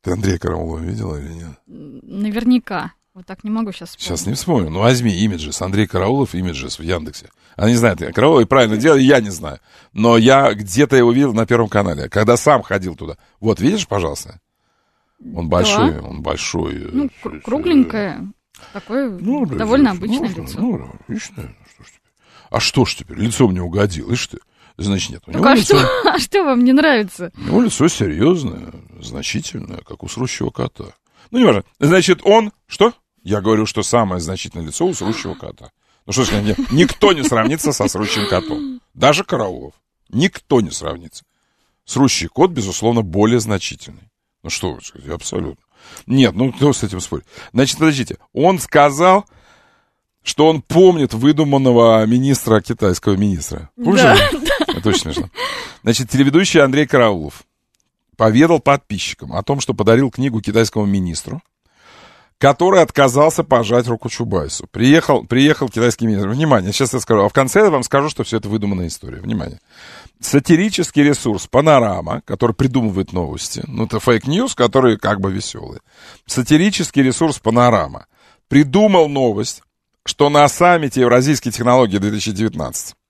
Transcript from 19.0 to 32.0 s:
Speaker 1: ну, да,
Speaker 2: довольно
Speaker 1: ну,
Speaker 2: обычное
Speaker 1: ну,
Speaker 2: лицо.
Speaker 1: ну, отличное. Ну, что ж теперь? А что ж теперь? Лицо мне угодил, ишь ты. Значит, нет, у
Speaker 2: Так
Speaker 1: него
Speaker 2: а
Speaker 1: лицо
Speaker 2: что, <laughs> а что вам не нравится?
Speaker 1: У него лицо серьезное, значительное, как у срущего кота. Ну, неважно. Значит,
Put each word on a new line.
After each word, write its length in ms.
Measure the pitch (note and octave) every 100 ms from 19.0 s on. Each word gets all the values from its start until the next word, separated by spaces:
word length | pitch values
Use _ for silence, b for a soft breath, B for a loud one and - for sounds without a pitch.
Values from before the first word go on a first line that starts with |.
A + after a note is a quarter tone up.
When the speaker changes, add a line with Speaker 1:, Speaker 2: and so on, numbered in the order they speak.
| C4
Speaker 1:
ну, 360 | F3+ F3+ C#4+
да, 100 | G3+
Speaker 2:
довольно 360 | - A3 C4+ C4
Speaker 1:
ну, 60 | F3+
Speaker 2:
обычное 320 | G3+ B3+ C#4
Speaker 1:
ну, 80 | E3
Speaker 2:
лицо. 160 | C#3+ -
Speaker 1:
ну, 320 | A#3 G3 B1+ -
отличное. 460 | - A3 - F#3
Ну, 200 | C#2 - _
что 100 | _
ж 40 | _
теперь? 140 | _ _ _ b b b
А 100 | -
что 260 | - -
ж 100 | B2
теперь? 220 | - - -
Лицо 300 | A2 - A#2+
мне 140 | F#2
угодил, 500 | F2 F#2 G#2 D#2+ -
ишь 160 | A#2+ -
ты. 120 | - _ b b -
Значит, 340 | G2 F#2+ -
нет, 120 | - -
у 40 |
Speaker 2:
Так 100 | -
Speaker 1:
него 80 | A3
Speaker 2:
а 40 |
Speaker 1:
лицо 220 | B3 - G4
Speaker 2:
что, 100 | C5 B4+
<laughs> 40 | G#4
а 80 | F#4
что 240 | - G4
вам 200 | D#4+ B3
не 100 | B3
нравится? 580 | C4 D#4 B3 G3+ - F3+ -
Speaker 1:
У 40 |
него 200 | - G3+
лицо 260 | A#3+ - E3
серьезное, 840 | - F#2+ D2+ B2+ F3+ B2+ - D#2+ - - -
значительное, 840 | - C#2 - G#2+ - - F2 -
как 220 | _ -
у 40 | -
срущего 420 | - B2+ - -
кота. 440 | - - - - _ _ b b
Ну, 100 | A#3+
неважно. 240 | A3 G#2 - _
Значит, 420 | C#3+ F#3